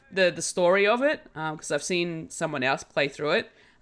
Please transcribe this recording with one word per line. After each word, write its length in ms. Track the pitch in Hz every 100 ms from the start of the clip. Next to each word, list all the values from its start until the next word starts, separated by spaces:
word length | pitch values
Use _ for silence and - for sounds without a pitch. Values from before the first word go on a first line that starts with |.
| _
the, 200 | 190 180
the 100 | 170
story 460 | - - 175 196 202
of 160 | 240
it, 180 | 285 302 - 151
um, 200 | 156 156
'cause 140 | -
I've 140 | 147
seen 480 | - 180 175 165 160
someone 320 | - 160 147
else 200 | 127 135
play 260 | - - 143
through 240 | - 147
it. 180 | 202 - _ _ _